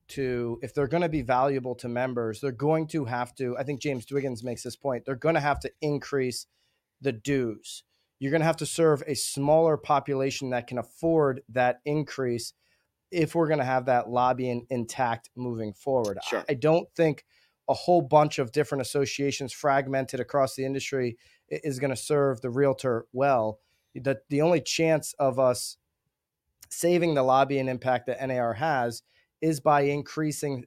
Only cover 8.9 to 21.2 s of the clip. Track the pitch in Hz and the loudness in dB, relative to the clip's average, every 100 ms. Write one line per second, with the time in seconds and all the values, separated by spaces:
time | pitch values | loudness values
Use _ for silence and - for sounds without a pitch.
8.9 | 147 156 143 - - 143 160 165 147 - | 4 0 -4 -4 0 4 4 4 2 2
9.9 | 143 139 135 135 - 131 123 120 123 113 | 0 2 0 -2 -2 -4 -4 -4 -6 -8
10.9 | - 165 165 143 127 - 123 123 123 147 | -2 2 4 2 0 -4 0 2 0 -2
11.9 | 151 139 - 127 117 - - _ _ _ | -2 -2 -4 -2 -4 -6 -16 _ _ _
12.9 | _ _ 175 151 170 160 151 127 131 123 | _ _ -2 0 0 2 2 2 0 2
13.9 | 123 113 123 127 127 127 120 117 127 113 | 2 2 2 2 2 -2 -4 -4 -4 -4
14.9 | - 123 117 - - 123 113 107 101 - | -2 -2 -2 -8 -10 -8 -6 -8 -6 -2
15.9 | 131 107 95 - 110 - 135 151 214 - | 0 0 -4 -4 -4 -4 0 2 2 2
16.9 | - 160 143 - _ _ _ - 135 - | 0 0 0 -8 _ _ _ -4 0 4
17.9 | 175 139 151 151 - 123 147 143 139 123 | 4 6 4 4 2 -2 0 0 -2 -2
18.9 | 147 135 - 139 120 131 - 151 139 131 | -2 -2 0 -2 -2 -6 -2 2 2 2
19.9 | 135 135 131 120 143 131 - 135 135 - | -2 -2 -4 -2 0 0 0 -4 -4 -4
20.9 | 135 123 113 | -2 -2 -4